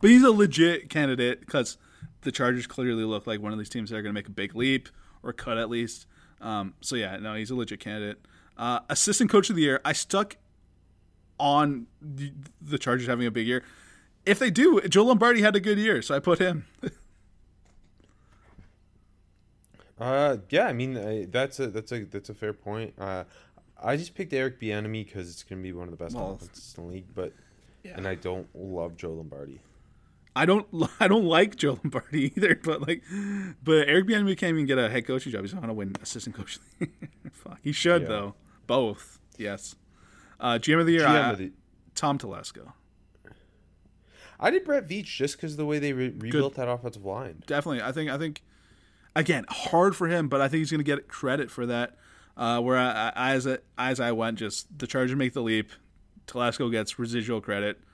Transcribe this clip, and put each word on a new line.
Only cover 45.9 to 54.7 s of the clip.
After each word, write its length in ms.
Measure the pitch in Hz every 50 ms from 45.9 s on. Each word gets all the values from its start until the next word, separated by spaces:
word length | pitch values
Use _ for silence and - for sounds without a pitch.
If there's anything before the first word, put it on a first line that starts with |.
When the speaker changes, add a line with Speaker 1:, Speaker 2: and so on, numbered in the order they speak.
| 135
Speaker 2:
re-, 140 | 127 127 127
Speaker 1:
Good. 120 | 113 101 107
Speaker 2:
rebuilt 320 | 117 123 151 135 139 -
that 120 | - 127 120
offensive 380 | 123 120 120 120 - 104 98
line. 360 | 98 95 113 131 104 80 78 -
Speaker 1:
Definitely, 340 | - 147 147 143 135 135 120
I 100 | 104 127 131
think, 180 | 160 156 151
I 80 | 135 143
think, 240 | 165 160 147 - _ _ _ _ _ _ _ _ _ _ _ _ _ _ -
again, 320 | 151 156 175 165 131 104 -
hard 480 | - - - - - 165 180 196 190
for 120 | - 180 165
him, 200 | 175 175 160 135
but 140 | 139 139 139
I 60 | 135
think 100 | 147 160
he's 120 | 160 143
gonna 120 | 160 151 143
get 260 | 143 143 139 - -
credit 420 | - - - 131 127 147 139 117
for 140 | - - 123
that. 300 | 120 120 120 120 - - _ _ - - - _ _ _
Uh, 240 | - 120 117 120 120
where 160 | 120 123 127
I, 360 | 127 123 127 113 110 110 117 -
I, 140 | - 127 131 135
as 140 | 131 123
I, 120 | 135 131 123 - _ _ -
as 200 | 123 131 131 123
I 140 | 123 120 117
went, 260 | 110 117 113 113 104
just 280 | 113 101 - - - -